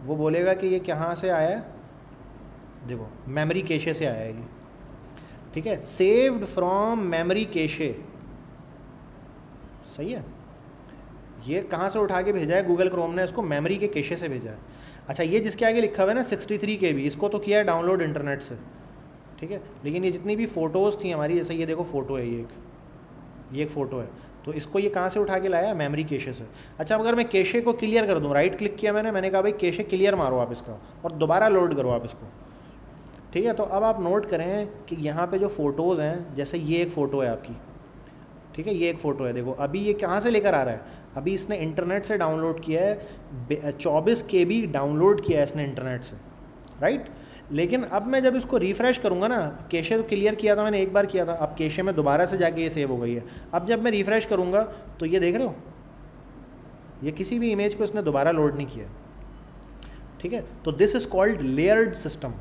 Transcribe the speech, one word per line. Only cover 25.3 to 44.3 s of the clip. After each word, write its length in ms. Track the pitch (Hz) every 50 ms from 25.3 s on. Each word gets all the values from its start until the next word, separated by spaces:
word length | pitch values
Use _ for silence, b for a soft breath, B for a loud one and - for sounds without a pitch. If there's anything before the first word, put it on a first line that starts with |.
| 190 185
के 100 | 185 190
लाया 200 | 185 170 175 214
है? 60 | 214
memory 280 | 170 151 139 147 147 160
कैशे 280 | 156 156 127 - 135 123
से। 120 | - 117 110 B B B B B -
अच्छा, 160 | 160 156 220
अब 60 | 220
अगर 140 | 220 233 233
मैं 140 | 233 240 233
कैशे 320 | - - 185 190 - 240
को 120 | 233 240 233
clear 320 | 233 - 214 214 233 220
कर 120 | 202 190 160
दूँ, 140 | 143 143 143
right 240 | 143 151 185 190 -
click 180 | 208 202 202
किया 160 | - - 208 208
मैंने, 180 | 214 214 220
मैंने 200 | 214 190 185 190
कहा, 120 | 185 190 190
"भाई 100 | 208 208
कैशे 280 | 208 - 175 170 - -
clear 300 | - - 185 190 202 196
मारो 220 | 185 160 131 131 127
आप 140 | 120 117 120
इसका 280 | 117 - - 110 101 B B B B -
और 80 | 175 160
दोबारा 340 | 151 160 156 165 190 214 220
load 260 | 202 185 180 175 156
करो 140 | 143 127 127
आप 140 | 123 117 117
इसको", 220 | 117 - - 113 101 - - - B B B B B B B B - - - - - - - - - -
ठीक 120 | 170 208
है। 80 | 233 220
तो 100 | 226 214
अब 200 | 190 185 196 214
आप 160 | 220 220 214 180
note 240 | 170 185 214 208
करें 400 | 208 180 160 165 175 190 208 208 202 - - - -
कि 80 | 170 165
यहाँ 280 | 151 151 151 160 175
पे 120 | 175 185 190
जो 100 | 196 202
फ़ोटोज़ 520 | 202 - 151 143 143 147 160 175 185 160
हैं, 340 | 151 151 165 180 175 160 143
जैसे 240 | 135 143 139 - 170
ये 240 | 160 147 165 170 175
एक 80 | 175
फ़ोटो 300 | 170 156 143 135 139 139
है 100 | 131 120
आपकी, 260 | 113 - - - 117 110 - - - - - - - B B B B B B B - - - - -
ठीक 120 | - 160
है, 80 | 208 208
ये 160 | 170 170 170
एक 80 | 165 160
photo 260 | - 151 139 135 135
है, 80 | 123 120
देखो 200 | 123 120 123 131
अभी 280 | - 143 139 147 196
ये 120 | 202 208 208
कहाँ 260 | 208 208 175 180 202
से 100 | 208 240
लेकर 240 | 233 214 202 202 180
आ 80 | 147 131
रहा 120 | 123 113
है, 300 | 110 - - - - - - -
अभी 180 | 135 139 175 196
इसने 220 | 185 - - 208 190
इंटरनेट 460 | 160 160 156 156 175 175 190 202 196
से 120 | - 220 202
download 440 | 175 160 156 160 160 165 160 165 165
किया 220 | 160 156 165 180
है, 100 | 202 214 208 B B B B B - - 127 120 -
बे-, 240 | 147 147 151 147 139
चौबीस 500 | 143 - 175 147 156 165 202 233 233 233
K 220 | -